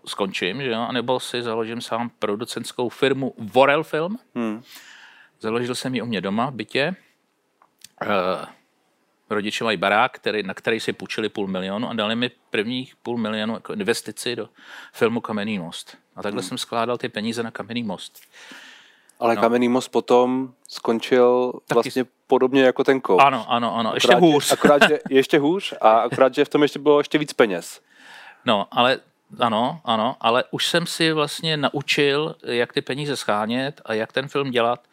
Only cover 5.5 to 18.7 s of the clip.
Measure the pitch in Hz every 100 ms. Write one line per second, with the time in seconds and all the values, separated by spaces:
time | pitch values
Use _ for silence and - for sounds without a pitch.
5.5 | 117 123 123 131 127 117 101 95 104 131
6.5 | 123 107 127 147 190 _ _ _ _ _
7.5 | _ _ _ - - - 101 90 90 -
8.5 | - _ _ _ _ _ _ - 104 104
9.5 | - 117 95 98 104 127 - 113 104 95
10.5 | 95 - 113 - 107 95 - 107 - 98
11.5 | 95 95 101 123 113 107 113 123 - _
12.5 | 110 104 127 131 _ - 120 107 110 107
13.5 | 110 - 95 98 113 - - 127 120 101
14.5 | _ - - - - 117 117 - 107 107
15.5 | 104 82 - - - _ - 101 123 -
16.5 | 127 - 120 117 120 123 - 110 117 113
17.5 | - 98 120 113 87 - - _ - -
18.5 | - -